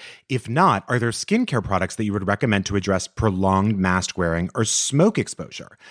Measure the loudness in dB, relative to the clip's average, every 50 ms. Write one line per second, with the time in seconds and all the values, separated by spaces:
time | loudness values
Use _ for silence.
0 | -20 -20 -20 -20 _ -6 -6 -4 -4 -2 0 2 4 4 2 2 0 -2 0 0
1 | 0 0 -2 -4 -2 -2 0 0 0 0 -2 -2 -2 0 0 0 0 -2 -2 -4
2 | -2 -2 -2 -2 0 0 0 0 2 2 2 2 0 0 -2 -2 0 2 0 0
3 | -2 -4 -4 -2 0 0 2 2 2 4 4 4 4 2 2 2 2 2 2 2
4 | 0 -2 -4 -2 -2 0 0 0 -2 -4 -2 -4 -2 -2 -2 -2 -2 0 2 2
5 | 2 2 2 0 -4 -4 -8 -12 -14 -14 -14 -16 -18 -18 -20 _ -20 -20